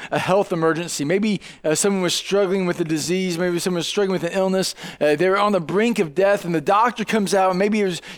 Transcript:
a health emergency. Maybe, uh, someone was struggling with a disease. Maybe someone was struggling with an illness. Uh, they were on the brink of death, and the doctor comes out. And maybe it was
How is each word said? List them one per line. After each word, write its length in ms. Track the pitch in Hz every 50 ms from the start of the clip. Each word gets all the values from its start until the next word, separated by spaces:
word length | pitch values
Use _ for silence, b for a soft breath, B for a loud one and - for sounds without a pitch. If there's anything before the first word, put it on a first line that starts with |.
| B B
a 80 | - 151
health 340 | - - 185 202 190 -
emergency. 520 | 185 165 160 160 160 160 175 156 - - 143
Maybe, 380 | 143 180 208 208 220 202 - B B B B -
uh, 120 | 156 156
someone 260 | - - 202 202 190
was 140 | 180 170 -
struggling 500 | - - - 185 202 202 180 196 196 185
with 140 | 175 165 160
a 60 | 170
disease. 520 | 156 160 156 135 151 180 185 185 185 170 165
Maybe 220 | 180 180 175 170
someone 200 | - 190 180 170
was 80 | 160 -
struggling 320 | - 208 202 190 190 175
with 120 | 165 170
an 60 | 175 190
illness. 360 | 190 190 190 190 180 - B B B 185 B B
Uh, 160 | 147 151 151
they 140 | 151 185 185
were 80 | 190 196
on 140 | 202 208
the 80 | 202 185
brink 400 | 160 143 165 196 220 240 226 208
of 160 | 196 156 139
death, 280 | 180 190 196 202 190 -
and 100 | 170 170
the 60 | 160
doctor 420 | 139 185 196 208 226 247 226 - 214
comes 320 | - - 220 202 170 185
out. 160 | 196 190 185
And 80 | 185 180
maybe 220 | 202 214 214 214
it 40 | 202
was 160 | 190 170 151 B B B